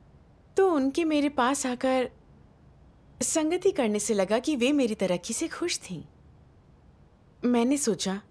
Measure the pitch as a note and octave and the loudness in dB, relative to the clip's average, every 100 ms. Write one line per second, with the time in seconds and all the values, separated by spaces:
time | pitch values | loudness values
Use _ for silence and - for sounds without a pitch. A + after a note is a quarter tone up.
0 | - - - - _ - F#4+ D#4 C4+ C4+ | -20 -20 -20 -20 _ 2 2 4 0 0
1 | D#4+ D4+ C#4+ C#4+ B3 C#4 C4 B3 C4 C4 | 0 0 0 0 0 0 -4 -2 0 0
2 | B3 - - - - - - - - - | -2 -8 -20 -20 -20 -20 -20 -20 -20 -20
3 | - - - D#4+ D#4 F4+ F#4+ F#4 A3+ G#3 | -20 -8 -2 0 0 2 2 2 0 0
4 | - G#3 F#3 A3 C#4 C#4+ A#3+ D4 A#3+ G#3+ | 0 0 2 0 0 0 2 4 2 0
5 | F#3 F3 - A3+ E4 - F4 - - E3 | -2 -2 -4 -6 -6 -6 -6 -6 -8 -14
6 | - - - - - - - - - - | -14 -20 -20 -20 -20 -20 -20 -20 -20 -20
7 | - _ - - B3 A#3+ A#3+ C#4+ A#3+ F3+ | -20 _ -20 -6 0 2 2 2 0 -2
8 | F#3+ G3 - | -2 -4 -6